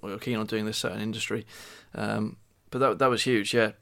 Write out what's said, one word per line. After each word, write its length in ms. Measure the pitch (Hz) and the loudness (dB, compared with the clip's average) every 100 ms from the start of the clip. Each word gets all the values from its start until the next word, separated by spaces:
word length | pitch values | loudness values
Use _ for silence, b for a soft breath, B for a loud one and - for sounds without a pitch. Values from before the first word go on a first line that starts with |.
or 80 | 104 | -10
you're 100 | 101 | -8
keen 160 | 127 113 | -4 -2
on 80 | 107 | -2
doing 200 | 110 107 | -2 -2
this 120 | 107 | -2
certain 240 | 123 90 | -4 -2
industry. 440 | 107 107 - 110 117 B B B B - | -4 -4 -2 -4 -6 B B B B -6
Um, 400 | 104 110 107 - _ _ - | -2 -2 -2 -6 _ _ -8
but 80 | 127 | 2
that, 200 | 131 98 | 2 4
that 100 | 135 | 4
was 140 | 117 | 4
huge, 300 | 131 120 98 | 4 2 4
yeah. 180 | 120 107 - | 2 2 0